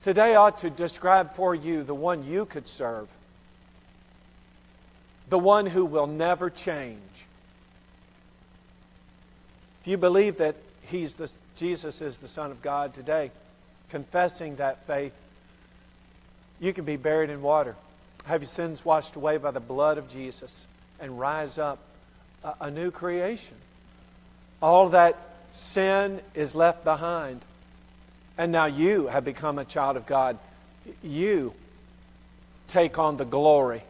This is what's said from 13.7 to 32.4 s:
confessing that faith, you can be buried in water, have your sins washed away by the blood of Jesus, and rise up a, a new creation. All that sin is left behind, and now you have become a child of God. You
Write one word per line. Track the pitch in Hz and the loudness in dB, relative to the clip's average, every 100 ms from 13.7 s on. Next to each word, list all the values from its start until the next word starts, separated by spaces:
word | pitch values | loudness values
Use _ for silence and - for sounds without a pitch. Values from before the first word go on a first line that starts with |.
| _ - | _ -12
confessing | 156 135 180 180 - 160 139 | -12 -4 0 0 -2 -12 -6
that | 139 135 - | -6 -6 -6
faith, | 143 143 - - - _ - - - - _ - - - - - - | -6 -6 -12 -20 -20 _ -20 -20 -20 -20 _ -20 -20 -20 -20 -20 -6
you | 175 | -6
can | 185 | -4
be | 151 147 | -6 -4
buried | 147 156 156 | 0 0 0
in | 147 | -2
water, | 139 151 131 110 - - - - | 0 2 0 -8 -20 -20 -20 -20
have | - 165 | -4 -4
your | 143 | -4
sins | - 170 156 | -8 -8 -6
washed | 170 156 147 151 | 0 0 0 -4
away | 151 156 | -2 0
by | 143 | -2
the | 131 | -6
blood | 117 131 151 151 | -6 0 2 0
of | 131 | -6
Jesus, | 131 131 - 127 - - - - - | -14 -14 -14 -20 -20 -20 -20 -20 -18
and | 143 123 | -14 -6
rise | 135 156 151 160 | -4 -4 -6 -4
up | 147 135 - - - - - - | -6 -6 -16 -20 -20 -20 -20 -16
a, | 151 - | -14 -10
a | 147 | -10
new | 147 180 | -6 -6
creation. | 170 180 175 180 233 - - - - - - - - - - - - | -6 -6 -4 -4 -6 -14 -20 -20 -20 -20 -20 -20 -20 -20 -20 -20 -2
All | 160 180 190 | 6 6 8
that | 175 170 165 - - - | 8 6 4 -10 -20 -20
sin | - - 202 190 196 202 190 - | -14 -6 0 2 2 0 -6 -12
is | 156 147 | -6 -6
left | 156 170 170 | 2 2 4
behind, | 156 151 170 170 143 123 - - - - - - - - - - | -2 0 -2 -6 -8 -14 -18 -20 -20 -20 -20 -20 -20 -20 -18 -4
and | 170 | 0
now | 165 156 | 2 2
you | 143 175 208 135 | 2 2 2 0
have | 131 | -2
become | 131 127 151 143 | -4 -6 -6 -6
a | |
child | 135 156 139 127 | -6 -2 -2 -2
of | - | -2
God. | 135 131 117 - - - - - - | 0 0 -2 -12 -20 -20 -20 -20 -16
You | 160 143 196 190 127 - - - - - - - - - | -10 -4 0 0 -2 -10 -20 -20 -20 -20 -20 -20 -20 -20